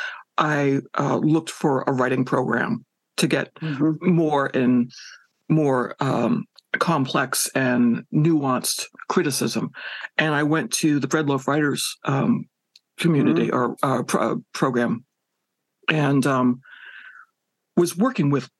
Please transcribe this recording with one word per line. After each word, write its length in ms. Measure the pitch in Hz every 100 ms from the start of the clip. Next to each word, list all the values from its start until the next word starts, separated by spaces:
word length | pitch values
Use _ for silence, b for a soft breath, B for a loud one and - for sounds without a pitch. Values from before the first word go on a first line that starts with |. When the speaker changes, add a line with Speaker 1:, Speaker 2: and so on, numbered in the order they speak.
| B B B -
Speaker 1:
I, 440 | 156 147 139 139 - -
uh, 180 | 143 127
looked 320 | 151 160 160
for 360 | - 156 131 -
a 60 |
writing 340 | 131 127 131 131
program 580 | 131 127 120 - - - _ _ -
to 100 | 156
get 280 | 151 -
Speaker 2:
Mm-hmm. 600 | - 160 135 156 156 180
Speaker 1:
more 360 | 170 156 143 135
and 360 | - 123 123 120 B B B B _ -
more, 460 | 156 147 127 117 -
um, 440 | 135 113 117 - - _ _ -
complex 680 | - 156 135 147 131 - -
and 480 | 135 127 123 120 120 -
nuanced 720 | 156 160 156 135 127 - - - _ -
criticism. 640 | 185 151 135 113 113 - B B B B -
And 160 | 156
I 80 | 147
went 280 | 151 160 -
to 240 | - 156 147
the 80 | 135
Bread 200 | 156 143
Loaf 180 | 135 135
Writers, 480 | 151 147 127 - -
um, 400 | - 135 117 - - _ _ _ _ -
community 480 | 170 147 - 160 117
Speaker 2:
Mm-hmm. 100 | 127
Speaker 1:
or, 200 | 123 -
uh, 200 | 139 123
pro-, 400 | 123 123 113 - -
program, 540 | - 139 120 120 120 - _ _ _ _ _ _ _ -
and, 380 | 156 143 139 143
um, 340 | 131 127 123 B B B B B B B _ _ _ _ -
was 200 | 170 170
working 340 | 254 254 143
with 180 | 139 -